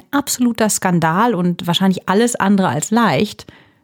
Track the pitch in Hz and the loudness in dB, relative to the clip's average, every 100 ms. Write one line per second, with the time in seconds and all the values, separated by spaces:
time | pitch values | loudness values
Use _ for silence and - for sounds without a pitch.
0 | - 285 - - 247 226 220 - 190 175 | -2 -4 -4 -2 -2 0 -2 0 0 2
1 | 160 175 240 180 175 175 170 165 190 185 | 2 2 0 0 -2 -2 -2 0 2 0
2 | - 190 240 - 196 202 185 131 - 226 | 0 0 0 0 2 2 2 -2 -2 0
3 | 214 139 208 - - - _ _ | 2 2 -2 -6 -20 -20 _ _